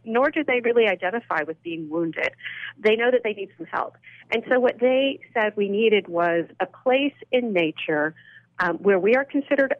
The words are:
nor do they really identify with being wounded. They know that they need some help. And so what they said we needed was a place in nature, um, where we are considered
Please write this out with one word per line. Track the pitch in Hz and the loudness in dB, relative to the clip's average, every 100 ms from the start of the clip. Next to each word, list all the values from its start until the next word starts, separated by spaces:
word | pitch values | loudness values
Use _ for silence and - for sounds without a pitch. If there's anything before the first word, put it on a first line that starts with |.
| 226 | -2
nor | 226 285 | 0 0
do | 311 277 | 0 -2
they | 247 | 0
really | 233 240 214 | 2 2 2
identify | 180 180 233 - 165 151 | 2 -2 -4 -4 -4 -4
with | 160 | -8
being | 175 165 156 | -10 -10 -6
wounded. | 160 165 160 135 - - - - - | -4 -4 -2 -6 -6 -14 -14 -14 -2
They | 214 220 | 0 2
know | 240 | 2
that | 247 220 | 2 0
they | |
need | 208 190 - | -6 -10 -14
some | 165 | -10
help. | - - - - - - | -6 -8 -10 -20 -20 -8
And | 226 226 | -6 0
so | 254 | 2
what | 240 - | 2 2
they | 247 262 269 - - | 2 2 0 -2 -6
said | 233 214 208 | -2 -2 0
we | 202 | -2
needed | 202 226 208 180 | 0 2 2 2
was | 170 170 170 156 - | 0 0 0 -2 -6
a | 185 | -8
place | - 254 262 285 - - | -4 0 2 0 -6 -4
in | 254 240 | -2 0
nature, | 180 156 - - 151 156 165 - - _ - | 0 0 -2 -4 -2 -2 -4 -18 -20 _ -4
um, | 180 170 | -2 0
where | 196 196 | 2 2
we | 196 254 | 4 2
are | 277 | 2
considered | 285 - 277 269 - | -4 0 0 0 -2